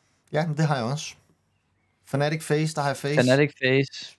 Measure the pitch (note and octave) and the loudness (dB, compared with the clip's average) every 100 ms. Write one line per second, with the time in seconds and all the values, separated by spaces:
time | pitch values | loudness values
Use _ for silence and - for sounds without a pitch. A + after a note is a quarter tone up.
0 | _ _ _ D3 E3 D3 D#3 C3+ A2+ D3 | _ _ _ -2 -2 0 0 0 -2 -4
1 | - - _ _ _ _ _ _ _ _ | -8 -16 _ _ _ _ _ _ _ _
2 | - - D3 D#3+ - D3+ D#3 D#3 C#3+ C3+ | -6 -2 -2 -2 -2 -2 0 -2 -4 -4
3 | C#3+ D3 B2+ C3+ D3 - C3 C3+ C#3 - | 0 2 4 4 2 0 0 2 0 -6
4 | - | -18